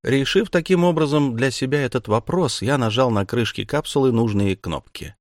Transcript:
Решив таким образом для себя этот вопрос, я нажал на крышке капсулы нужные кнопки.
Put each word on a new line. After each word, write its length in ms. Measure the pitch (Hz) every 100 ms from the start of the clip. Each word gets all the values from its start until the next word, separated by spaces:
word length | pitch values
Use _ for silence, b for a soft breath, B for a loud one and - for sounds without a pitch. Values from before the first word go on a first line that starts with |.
Решив 460 | 123 135 135 - -
таким 340 | 175 160 180
образом 520 | 175 160 151 147 143 113
для 160 | 131
себя 300 | - 131 143
этот 260 | 127 127 -
вопрос, 540 | 107 - 180 151 -
я 160 | 101 139
нажал 340 | 117 110 131
на 140 | 107 98
крышке 400 | 120 110 - 98
капсулы 460 | 143 - 143 131
нужные 440 | 113 113 104 101 95
кнопки. 600 | - 73 _ - 76 -